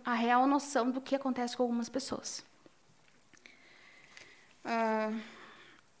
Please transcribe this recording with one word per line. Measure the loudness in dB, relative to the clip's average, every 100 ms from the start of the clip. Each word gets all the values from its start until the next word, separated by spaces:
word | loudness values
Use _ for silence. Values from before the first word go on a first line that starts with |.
| -2
a |
real | 2 4 6 6
noção | 4 2 0 2
do | 0
que | 0 0
acontece | 0 -2 -2 0
com |
algumas | 0 0 -2
pessoas. | -4 -4 -6 -8 -10 -12 -20 -20 -20 -20 -20 -20 -20 -20 -20 -20 -20 -20 -20 -20 -20 -20 -20 -20 -20 -20 -10
Ah, | -2 0 2 2 0 -4 -8 -16 -20 -20 -20 -20 -20 -20